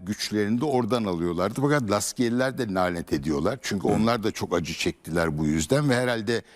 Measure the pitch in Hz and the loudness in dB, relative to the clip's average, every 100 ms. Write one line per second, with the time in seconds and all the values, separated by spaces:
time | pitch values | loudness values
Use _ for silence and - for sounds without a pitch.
0 | 90 104 - 107 104 117 151 127 113 123 | -8 -6 -2 0 0 0 2 0 2 0
1 | 107 85 87 85 95 135 143 147 110 104 | 0 0 0 0 -2 0 2 2 2 0
2 | - - 120 123 131 127 117 95 90 85 | 0 -2 0 2 0 -2 -2 2 2 0
3 | 80 80 71 71 87 123 - 98 - - | -2 -2 0 0 0 -2 -4 -2 2 2
4 | 113 117 104 - 104 87 78 80 90 - | 2 2 0 -4 -2 -2 -2 -2 -4 -4
5 | - 85 82 76 76 80 76 139 147 123 | -4 0 0 0 0 0 2 2 4 2
6 | 127 117 104 117 - | 2 -2 0 -2 -2